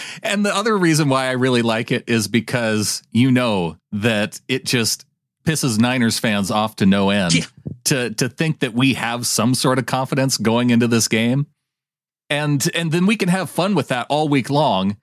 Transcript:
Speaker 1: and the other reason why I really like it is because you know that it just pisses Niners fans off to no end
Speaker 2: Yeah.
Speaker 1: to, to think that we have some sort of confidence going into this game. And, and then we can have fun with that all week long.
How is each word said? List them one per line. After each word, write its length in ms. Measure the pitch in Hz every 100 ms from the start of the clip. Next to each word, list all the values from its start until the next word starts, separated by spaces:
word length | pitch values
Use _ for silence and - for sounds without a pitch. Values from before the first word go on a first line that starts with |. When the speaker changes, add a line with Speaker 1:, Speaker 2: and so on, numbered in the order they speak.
| - -
Speaker 1:
and 220 | - 202 208
the 80 |
other 220 | 190 220 214
reason 300 | 175 156 151
why 180 | 131 131
I 60 |
really 300 | 127 131 123
like 280 | 117 110 117
it 140 | 123 -
is 200 | 117 104
because 760 | 117 - 127 113 107 101 - -
you 220 | 113 131
know 460 | 123 123 98 82 87 _
that 480 | 107 113 107 104 - -
it 160 | 127
just 420 | - 127 110 - _ _ _ _
pisses 340 | - 156 143 107
Niners 380 | 123 127 117 -
fans 320 | 117 104 95
off 260 | 107 107 -
to 100 | 98
no 240 | 98 98
end 240 | 101 90
Speaker 2:
Yeah. 100 | 82 - - - -
Speaker 1:
to, 260 | - 135 120
to 140 | 110 123
think 320 | - 160 147
that 140 | 131
we 200 | 113 135
have 320 | 127 113 120 120
some 280 | - 113
sort 240 | 127 143 131
of 80 | 120
confidence 500 | 131 131 135 135 -
going 320 | 107 117 123
into 160 | 117 120
this 220 | 117 -
game. 380 | 113 117 135 143 _ _ _ _ _ _ _ -
And, 360 | 147 147 143 165
and 180 | 165 170
then 140 | 170 190
we 100 | 220
can 120 | 185
have 220 | 190 156
fun 240 | - 185
with 140 | 185 120
that 180 | 165 -
all 200 | 143 156
week 200 | 139 110
long. 460 | 143 147 95 95 104